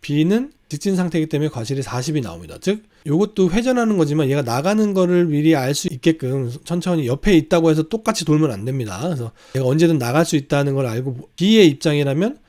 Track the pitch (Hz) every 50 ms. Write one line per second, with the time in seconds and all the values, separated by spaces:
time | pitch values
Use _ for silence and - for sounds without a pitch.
0 | - - 147 147 156 170 202 226 262 294 - _ _ - - 147 - 202 190 180
1 | 180 175 156 170 156 156 - 147 151 151 - 123 117 110 139 135 131 - 123 123
2 | 123 135 151 151 123 98 82 85 87 80 104 - - 180 202 214 - _ _ _
3 | - 151 143 165 208 214 - - 185 180 160 220 233 254 254 247 233 226 214 190
4 | 160 147 147 156 151 131 139 147 139 117 117 127 143 190 208 214 214 208 196 190
5 | 185 175 180 175 175 165 147 143 151 160 160 143 127 127 147 147 - 180 - 127
6 | - 165 160 160 - 127 135 139 131 117 123 151 - - 170 175 165 185 175 165
7 | 143 117 123 139 - - 208 160 151 - - 170 165 165 160 156 156 156 - 220
8 | 220 - 220 - - - 151 151 156 147 113 95 101 123 135 135 120 104 90 90
9 | 127 180 170 131 120 113 - - - - - 131 135 127 135 160 170 165 165 147
10 | 120 120 123 151 170 - - 151 135 - - 143 143 143 139 135 135 120 110 117
11 | 131 139 127 123 - - _ - 175 196 226 220 202 165 139 135 - 170 147 147
12 | 147 139 135 151 185 226 294 - _